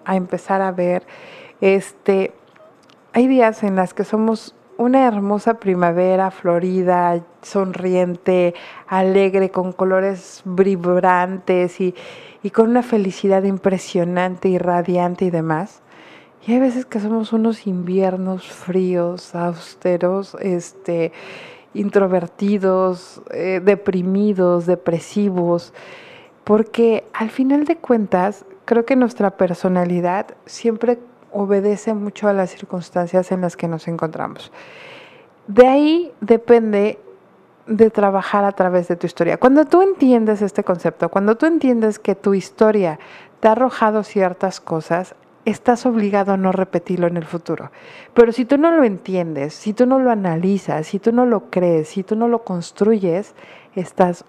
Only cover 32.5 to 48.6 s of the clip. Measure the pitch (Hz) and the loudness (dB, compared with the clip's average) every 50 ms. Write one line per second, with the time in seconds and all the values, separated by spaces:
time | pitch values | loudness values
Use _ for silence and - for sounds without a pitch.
32.5 | - - - - - 180 165 - - 180 175 170 - 185 180 - 190 185 180 170 | -6 -12 -14 -10 -10 -10 -8 -6 -4 -4 -2 0 0 0 0 0 -2 -2 -4 -4
33.5 | - - - 170 165 160 - 170 170 165 160 160 160 - - - - - - - | -4 -4 -6 -6 -6 -6 -8 -8 -6 -6 -6 -6 -6 -8 -10 -10 -10 -14 -20 -20
34.5 | - - - - - - - - - - - - - - - _ _ _ _ - | -20 -20 -20 -20 -20 -20 -20 -20 -20 -20 -20 -20 -20 -20 -20 _ _ _ _ 0
35.5 | 202 214 247 262 262 285 294 302 320 339 349 294 - - 220 202 226 226 233 - | 4 6 6 6 6 4 4 4 2 0 -2 -4 -10 -4 0 2 2 2 4 4
36.5 | 240 233 226 220 208 202 202 214 214 - - - - - _ _ _ _ _ _ | 4 4 4 2 0 0 0 0 -2 -6 -14 -20 -20 -20 _ _ _ _ _ _
37.5 | _ _ - - 220 202 226 220 214 214 202 196 196 190 180 - - 202 202 202 | _ _ -8 -2 2 4 4 4 4 2 0 2 2 0 -2 -2 0 0 0 0
38.5 | 196 - 185 180 180 180 170 - 175 170 - 165 - - 170 165 160 - - 254 | 0 0 0 2 2 0 0 -2 -4 -4 -6 -6 -2 -2 -2 0 0 2 4 4
39.5 | 277 302 311 294 - 349 381 392 370 - 277 254 254 233 220 214 214 196 208 190 | 6 4 4 4 4 4 4 4 2 2 4 4 4 4 2 0 0 0 -2 -4
40.5 | - - 202 - 180 170 - 165 160 - 180 170 - 196 196 208 226 226 311 330 | -2 -2 -2 -2 -2 -2 -2 -4 -2 -2 -4 -2 0 0 2 2 2 2 2 2
41.5 | 339 311 277 262 247 233 220 214 208 - - - 196 - - 202 196 190 - - | 2 2 2 2 2 2 0 0 -2 -2 -2 -4 -2 0 0 0 0 0 -2 -2
42.5 | - - 220 214 214 208 185 165 151 - - - - - - - _ - - 220 | 0 2 4 4 4 2 0 -2 -4 -6 -12 -20 -20 -20 -20 -20 _ 0 2 2
43.5 | 220 233 262 247 - - 233 214 214 214 202 - - 208 190 180 180 - - 190 | 4 4 2 0 0 0 0 2 2 0 -2 -2 -2 0 0 0 -2 -2 -6 -6
44.5 | - - - - 165 160 156 - 165 175 185 - - _ _ _ _ _ - 226 | -6 -6 -8 -6 -6 -6 -4 -2 -4 -4 -4 -6 -14 _ _ _ _ _ -6 -6
45.5 | 202 - - 247 240 233 - 254 233 226 208 202 196 202 196 196 196 190 190 190 | -6 -2 0 0 0 0 0 -2 0 0 0 0 0 0 0 0 0 0 0 0
46.5 | 185 190 185 - - 175 175 - 185 175 175 170 175 170 160 - - 170 - - | 0 0 -2 -2 -4 -4 -4 -4 -2 0 0 0 -2 -4 -8 -8 -10 -10 -8 -8
47.5 | 160 - - 139 - - - - - - - - - 240 233 233 226 - 247 220 | -8 -8 -10 -14 -20 -20 -20 -20 -20 -20 -20 -2 4 4 4 4 4 0 0 0
48.5 | 277 285 | 2 2